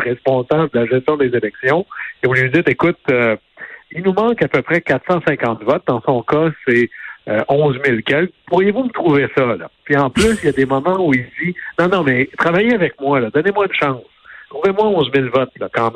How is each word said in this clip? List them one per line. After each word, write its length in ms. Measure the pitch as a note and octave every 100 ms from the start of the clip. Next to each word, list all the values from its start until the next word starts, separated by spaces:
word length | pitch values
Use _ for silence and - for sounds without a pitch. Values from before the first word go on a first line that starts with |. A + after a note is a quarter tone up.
responsable 680 | B2 B2 C3+ C3 B2 D3+ D#3
de 60 | A#2+
la 60 | A2+
gestion 320 | C3 C3 D3+
des 80 | C3 A#2+
élections 500 | G#2+ - C3 D#3 - - - -
et 40 | B2+
vous 60 |
lui 160 | B2+ C3
dites, « 180 | D#3 E3
Écoute, 300 | B2+ E3+ F3 -
euh, 240 | B2+ A#2 G#2+ _ - - - -
il 120 | D#3
nous 100 | F#3+
manque 280 | F#3 A3+ A#3
à 60 | D#3
peu 140 | C#3+
près 180 | - E3+
quatre 220 | - C3+ -
cent 100 | F3+ D#3+
cinquante 360 | C#3 A#2+ G#2+
votes. » 200 | G#2+ D3+ -
Dans 140 | A#2+
son 200 | - B2
cas, 280 | - D3 D#3+ - -
c'est, 240 | A#2+ A#2+ - - - -
euh, 140 | G#2+ B2
onze 260 | C#3+ D3+ B2+ C#3
mille 180 | A2+
quelques. « 280 | G#2+ C#3 F#3 _ -
Pourriez-vous 380 | F3+ G3 G#3 B3+
me 40 |
trouver 360 | - E3+ C#3 C3 -
ça, 100 | B2
là ? » 220 | F#2+ D#2+ _
Puis 140 | - C#3+
en 120 | C3+
plus, 300 | - A3 G#3+
il 20 | D#3
y 40 |
a 40 |
des 120 | C3 C3
moments 400 | C3+ D#3+ F#3+ E3+
où 80 |
il 120 | B2+ A#2+ -
dit, « 100 | F3 F3+ - -
Non, 100 | F3
non, 140 | F#3+
mais 260 | D3 B2 C#3 -
travaillez 360 | E3 F3 A3+
avec 280 | A#3 D3+ -
moi, 180 | C#3 C#3
là, 100 | A2+
donnez-moi 340 | C#3+ F#3 G3+ G3
une 80 | -
chance. 280 | C#3+ B2+ - _ - - -
Trouvez-moi 380 | - G3 G3 G#3+
onze 240 | F#3 B2+
mille 160 | C3+ B2+
votes, 220 | C3 B2+ -
là, 80 | F#2+
quand 180 | - A2+